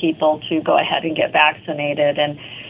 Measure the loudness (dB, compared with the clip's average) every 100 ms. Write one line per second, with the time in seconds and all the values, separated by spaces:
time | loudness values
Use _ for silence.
0 | -2 2 0 0 -2 -2 2 2 2 -2
1 | -2 -2 0 4 2 0 -8 -6 -4 0
2 | 0 2 -2 -4 -14 -18